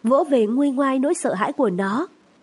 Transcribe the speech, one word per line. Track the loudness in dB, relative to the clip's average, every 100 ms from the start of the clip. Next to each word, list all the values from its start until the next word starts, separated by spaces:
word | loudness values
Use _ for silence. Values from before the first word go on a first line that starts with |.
vỗ | 0 2
về | 2 2 2
nguôi | 2 0
ngoai | 0 0 0
nỗi | 0
sợ | 0 -2
hãi | -2 -4
của | 0 -2
nó. | 0 -2 -2 -6 _ _ _